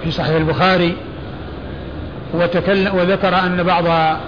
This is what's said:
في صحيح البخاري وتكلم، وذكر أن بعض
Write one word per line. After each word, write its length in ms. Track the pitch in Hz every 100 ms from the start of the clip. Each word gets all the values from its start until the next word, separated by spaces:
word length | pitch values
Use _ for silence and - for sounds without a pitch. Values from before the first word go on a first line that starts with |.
في 80 | 165
صحيح 240 | 160 151 160
البخاري 600 | 156 139 185 185 175 170 - - - - - - - - - - - - -
وتكلم، 640 | 165 175 175 170 196 190 190
وذكر 440 | 175 190 190 180
أن 240 | 185 180
بعض 540 | 175 175 170 165 160 156